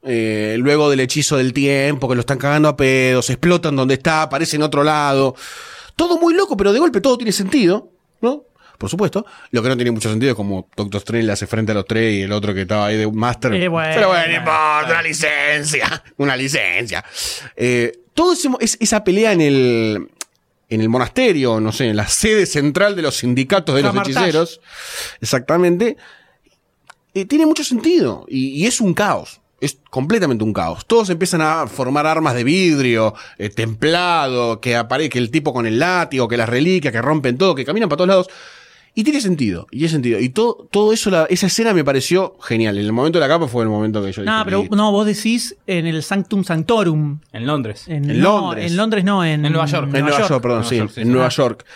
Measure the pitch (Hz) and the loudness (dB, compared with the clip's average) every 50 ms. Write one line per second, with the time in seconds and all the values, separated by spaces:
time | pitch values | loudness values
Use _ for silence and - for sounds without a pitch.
0 | - 131 123 113 113 110 107 107 107 107 110 117 123 139 147 151 151 147 143 131 | -6 -4 -2 -2 0 -2 -2 -2 -2 -2 -2 0 0 2 2 2 2 2 2 2
1 | 131 123 - 156 143 - 151 135 131 131 123 143 139 139 139 139 135 143 147 135 | 0 -2 -2 -2 -2 0 0 0 0 0 0 0 0 0 2 2 0 0 -2 -2
2 | 139 123 127 123 117 - 139 127 - 143 147 151 151 151 143 - 143 131 131 131 | -2 -2 -2 -2 -2 -2 -4 -4 -2 0 2 2 2 2 2 2 2 2 4 2
3 | 131 127 127 127 117 - 127 - - 175 180 170 170 160 143 135 131 131 135 131 | 2 2 2 0 0 -2 -4 0 2 2 2 2 0 -2 -2 0 0 0 0 0
4 | 131 170 160 156 156 151 - - 165 160 - 151 151 151 131 143 143 151 151 151 | 0 0 0 0 0 -2 -2 -4 -4 -2 -2 -2 -2 0 2 2 2 2 2 2
5 | 147 143 139 135 135 135 123 - - - - - - - - - - - - - | 0 0 2 2 2 0 0 -4 -16 -18 -18 -18 -18 -20 -20 -20 -20 -18 -4 -2
6 | 320 349 349 330 339 339 330 359 392 392 285 196 392 202 202 247 330 339 254 202 | 0 0 2 2 4 4 4 2 2 0 0 0 2 2 4 4 4 2 2 2
7 | 180 269 247 247 240 220 180 - 202 190 196 294 220 170 180 220 - - _ _ | 2 2 2 2 0 -2 -2 -2 -2 0 2 4 4 4 2 2 -2 -10 _ _
8 | _ _ _ _ - 233 269 294 - _ _ _ _ - _ _ - 98 - 175 | _ _ _ _ -2 -2 -2 -2 -8 _ _ _ _ -20 _ _ -8 -8 -2 0
9 | 208 170 - 190 226 - - - - - - 120 110 127 131 120 123 120 117 110 | -2 0 0 -2 -6 -6 -16 -20 -16 -4 -2 0 0 2 0 2 0 0 0 0
10 | 110 113 107 110 123 135 123 104 104 101 98 92 92 _ _ - 104 101 95 101 | -2 -2 -2 0 0 0 0 0 -4 -4 -4 -6 -8 _ _ -8 -8 -4 -4 -8
11 | - - 110 117 113 110 101 - - - - 110 110 107 110 104 95 - 113 113 | -6 -2 -2 0 0 0 0 -2 -4 -4 -4 -2 -2 0 -2 -2 -2 -2 0 0
12 | 113 113 107 98 95 95 104 104 101 104 101 95 95 90 107 104 104 104 107 110 | 0 2 0 0 -2 -2 -4 -4 -2 -2 -4 -4 -2 -2 -2 0 0 0 0 0
13 | 107 107 107 110 110 120 120 - - 131 - 180 175 180 165 165 160 156 160 160 | 0 -2 -2 0 -2 -2 -2 -2 -2 -2 0 0 -2 -2 -2 -2 -2 -2 0 2
14 | 214 190 185 170 165 165 170 165 165 160 156 156 156 151 151 151 151 156 165 165 | 2 2 2 2 2 0 0 -2 0 0 0 2 2 2 2 0 0 0 0 0
15 | 165 160 156 151 160 151 151 143 143 147 151 151 147 151 151 139 - - 170 - | 0 -2 -4 -2 -2 -2 0 0 0 0 0 0 -2 -2 -2 -2 -2 -2 -4 -6
16 | _ - _ _ 139 143 135 127 135 135 139 147 110 92 87 92 117 110 - 82 | _ -18 _ _ -2 -2 0 -2 -2 -2 -2 -2 -2 0 -2 -2 -4 -4 -6 -8
17 | - - - - - - - - - 131 - - - 123 123 120 120 120 - - | -8 -10 -12 -10 -10 -8 -10 -12 -14 -16 -6 -2 0 0 2 2 0 0 -4 -8
18 | _ _ _ - 330 349 359 - - 277 247 - 240 220 - - 226 - - 214 | _ _ _ 0 2 2 2 2 0 -2 -2 0 -2 -2 -2 -2 -2 0 0 0
19 | 214 - 180 196 220 220 208 170 156 147 139 135 131 123 120 113 113 110 107 98 | 2 2 2 2 4 4 4 4 4 4 4 4 4 4 2 2 0 0 -2 -4
20 | 73 - _ _ - _ _ _ _ _ _ _ _ _ 113 110 110 110 113 127 | -6 -10 _ _ -18 _ _ _ _ _ _ _ _ _ -2 0 2 2 2 0
21 | 123 113 - - 262 240 185 151 131 123 113 110 110 110 107 - 139 117 107 104 | 0 0 0 2 2 4 4 2 2 0 0 0 0 -2 -2 0 0 0 0 0
22 | 104 - - - - 214 220 214 185 - - 151 143 147 139 180 196 208 202 185 | -2 -2 -2 0 2 2 4 2 2 2 0 0 0 0 2 2 2 2 0 0
23 | 160 143 123 - - 123 123 123 135 131 202 196 160 - 135 135 143 135 - - | -2 -2 -4 -2 -2 -2 0 0 0 2 0 0 0 2 0 2 2 2 0 0
24 | - - 135 - - 180 156 156 170 170 - - _ - - - - - - - | -2 -2 0 0 0 2 2 2 0 0 -4 -18 _ -20 -20 -18 -16 -14 -12 -12
25 | - - - - - 113 - 127 120 - 160 170 180 175 175 175 220 240 285 - | -12 -12 -12 -10 -6 -2 -2 -2 0 0 2 2 4 4 2 2 0 -2 -2 -4
26 | - - - - _ _ _ _ _ _ _ _ _ _ _ _ _ _ - _ | -14 -20 -20 -20 _ _ _ _ _ _ _ _ _ _ _ _ _ _ -20 _
27 | _ _ _ 190 190 185 285 302 320 311 320 - 294 - 254 226 220 320 359 339 | _ _ _ -6 -4 0 2 2 4 4 2 0 -2 -2 -2 0 2 4 4 4
28 | 202 123 101 76 - - - 135 131 135 135 143 175 233 247 - 240 190 165 - | 2 2 -2 -6 -10 -6 -4 -4 -4 -2 -2 0 0 0 0 0 0 0 0 0
29 | 208 202 151 95 82 - - _ _ _ _ _ - 147 - _ _ _ - 131 | 0 0 0 -4 -6 -10 -20 _ _ _ _ _ -6 -6 -6 _ _ _ -6 -4
30 | 131 151 220 233 185 147 123 110 107 110 104 101 85 82 82 - - _ 226 233 | -2 0 0 0 2 0 0 0 0 -2 -2 -2 -4 -4 -6 -8 -2 _ 2 2
31 | 226 185 180 160 185 175 - 170 156 156 156 165 151 113 - - 131 127 135 147 | 4 2 -2 -2 -2 -2 0 0 0 0 0 0 -2 -6 -4 -6 -4 -2 0 0
32 | 147 156 160 156 160 147 123 123 120 131 156 190 190 175 156 139 135 123 117 110 | 0 2 0 2 0 0 0 0 0 2 2 2 4 2 2 2 2 2 2 2
33 | 110 107 104 - - - - _ 101 104 - - 113 110 110 110 - 151 165 175 | 2 0 -2 -4 -18 -20 -12 _ -8 -8 -4 -4 -4 -4 -4 -2 -2 0 0 0
34 | 180 180 170 165 147 135 127 123 120 117 113 110 - 127 117 117 117 113 131 135 | 0 0 0 0 0 0 -2 -2 -2 -2 -2 -4 -2 -2 0 0 0 -2 -2 -2
35 | 160 147 123 123 120 110 117 160 143 151 120 123 117 113 110 117 156 175 185 180 | -2 -2 -2 -2 -4 0 -2 -2 -2 0 -2 -2 -2 0 0 0 0 0 0 0
36 | 170 - - 131 123 110 117 120 113 110 117 123 143 175 185 185 147 143 113 117 | -2 -2 -2 -2 -2 0 0 -2 -2 0 0 0 2 2 2 0 0 -2 -4 -2
37 | 117 135 156 156 139 135 120 127 185 190 165 135 127 123 156 214 233 190 147 151 | -2 0 0 0 0 0 0 2 2 0 0 0 -4 -4 -2 -2 0 -2 0 0
38 | 180 180 196 190 180 185 - - - - - - - - - - _ _ _ - | 2 4 4 2 2 0 -8 -20 -20 -20 -20 -20 -20 -20 -20 -20 _ _ _ -2
39 | 214 285 302 277 247 196 180 147 131 104 90 85 - - - 117 156 165 160 151 | 0 2 2 0 0 0 0 0 0 -2 -2 -4 -8 -12 -6 -4 -2 0 0 0
40 | 123 120 113 98 120 127 127 - 226 240 - - - - - 202 208 214 220 220 | 0 0 0 2 0 0 0 0 0 0 0 -4 -10 -4 0 2 4 4 2 2
41 | - 214 190 170 156 - 180 180 - 185 - - 226 226 208 175 151 143 135 135 | 0 0 2 2 2 2 0 0 0 0 0 2 2 2 2 2 2 2 0 0
42 | 131 - 170 185 190 - - - - - 120 113 113 110 101 101 104 104 110 117 | 0 2 2 2 2 0 -6 -12 -6 -4 0 0 2 0 0 0 0 0 0 2
43 | 131 160 165 175 151 135 151 170 165 131 110 123 113 110 107 104 107 110 107 107 | 0 2 2 2 2 2 2 2 0 0 -2 -2 0 0 0 0 0 0 -2 -2
44 | 101 98 98 - 101 95 220 220 214 196 185 196 202 190 208 202 214 214 202 202 | -4 -4 -6 -6 -4 -2 -2 -2 -2 -2 -2 -2 -2 0 0 0 2 2 2 2
45 | 214 214 208 208 - 220 - 240 226 - - _ _ - 190 175 160 165 160 156 | 0 0 -2 -2 -2 -4 -4 -4 -6 -8 -12 _ _ -4 -4 -2 -2 -2 -4 -4
46 | 151 - 196 196 185 - 220 196 185 - 175 160 156 - 240 226 202 170 156 151 | -4 -4 -4 -4 -2 -2 -2 -2 -2 0 -2 -4 0 0 0 2 2 2 2 0
47 | 151 147 143 151 - _ - 113 117 131 151 147 127 110 104 - - - 165 147 | 0 -2 -4 -8 -12 _ -12 -8 -4 -2 -2 -2 -4 -6 -8 -12 -10 -8 -6 -4
48 | 143 143 147 156 156 185 208 202 196 185 170 - 170 170 170 180 214 220 220 208 | -2 -2 2 2 4 4 4 2 0 -2 -6 -6 -4 -4 -2 -2 0 0 0 0
49 | 180 196 202 196 175 160 156 151 151 147 160 165 160 147 147 165 139 139 139 135 | 0 0 0 0 0 0 0 0 0 0 0 0 0 0 -2 -2 -2 -2 -2 0
50 | 139 147 147 139 220 185 151 127 113 123 120 113 120 117 127 117 107 104 - - | 0 2 2 2 2 2 0 0 0 0 0 0 0 0 0 -2 -2 -2 -6 -4
51 | 110 117 123 127 127 127 - - 139 123 113 - - _ - | 0 2 2 4 2 2 2 2 0 0 0 -4 -14 _ -20